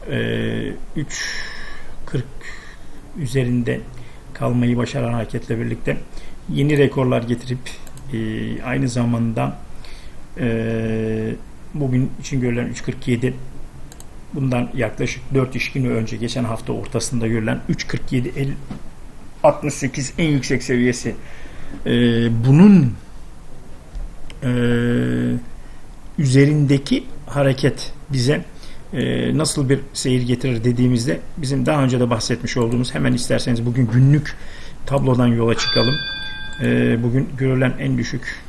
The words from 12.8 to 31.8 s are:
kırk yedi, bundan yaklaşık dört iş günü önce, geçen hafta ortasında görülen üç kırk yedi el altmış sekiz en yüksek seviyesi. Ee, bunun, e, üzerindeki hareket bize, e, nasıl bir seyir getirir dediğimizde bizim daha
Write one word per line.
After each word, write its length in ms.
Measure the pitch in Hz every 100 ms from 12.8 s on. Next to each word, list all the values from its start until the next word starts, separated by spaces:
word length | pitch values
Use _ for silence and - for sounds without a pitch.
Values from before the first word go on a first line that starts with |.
kırk 260 | - 123 -
yedi, 260 | 120 127 123 - - - - - - - - -
bundan 360 | - 135 123 120
yaklaşık 480 | 131 110 - 127 - -
dört 220 | 135 131 123
iş 160 | -
günü 160 | 139 127
önce, 280 | 117 110 110
geçen 280 | 117 131
hafta 280 | 120 113 -
ortasında 540 | 113 104 - - 120 113
görülen 340 | 113 110 - -
üç 180 | - -
kırk 260 | - -
yedi 200 | 127 123 -
el 120 | 139 135 - - - - - - - -
altmış 320 | 151 143 147
sekiz 380 | - 135 139 127 -
en 100 | 165
yüksek 340 | 143 120 131
seviyesi. 520 | - 123 123 120 117 104 - - - - - - -
Ee, 40 | 120 120 117 117 113 120
bunun, 480 | 143 208 190 131 101 - - - - - - - - - - - - - -
e, 80 | 127 123 120 120 120 120 123 123 123 123 - - - - - - - -
üzerindeki 840 | 139 127 139 151 139 139 139 269 - - -
hareket 680 | 143 139 131 139 - - - -
bize, 320 | 135 123 151 175 - - - -
e, 460 | 151 127 127 120 131
nasıl 300 | 151 - 131
bir 120 | 131 -
seyir 300 | - 139 127
getirir 420 | 123 123 135 117
dediğimizde 560 | 120 120 127 123 123 160 - -
bizim 300 | 135 139 123
daha 160 | 156